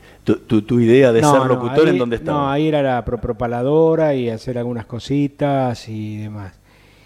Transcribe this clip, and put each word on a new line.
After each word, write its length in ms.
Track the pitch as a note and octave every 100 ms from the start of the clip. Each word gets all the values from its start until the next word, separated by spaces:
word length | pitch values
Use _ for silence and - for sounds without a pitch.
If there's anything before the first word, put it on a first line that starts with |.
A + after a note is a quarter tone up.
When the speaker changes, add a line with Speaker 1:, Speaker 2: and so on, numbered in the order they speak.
| - -
Speaker 1:
tu, 140 | - A2
tu, 260 | - G#2+
tu 180 | G#2 A#2+
idea 320 | A2+ B2+ C3
de 80 | A2+
Speaker 2:
No, 80 | D3+
Speaker 1:
ser 100 | C3+
Speaker 2:
no, 80 | C3
Speaker 1:
locutor, 380 | B2+ A#2+ C#3+ D#3+
Speaker 2:
ahí, 60 |
Speaker 1:
en 60 | C#3
dónde 180 | A#2+ A2+
estaba? 220 | A2 D3
Speaker 2:
no, 120 | C#3
ahí 180 | C#3+ D#3
era 140 | D3+
la 220 | C3+ B2
pro-, 160 | A#2 A#2+
propaladora 960 | B2 A2 A#2+ A#2 C3 D#3 D#3+ D#3+ D#3
y 160 | C3+ A#2
hacer 260 | A2 - A#2+
algunas 300 | A#2+ A#2 G#2+
cositas 1000 | A#2 - C#3+ C#3+ - C#3+ C#3 C3 A#2 -
y 300 | A2 G#2+ G#2
demás. 360 | G#2+ G#2 F#2+ - _ _ _ _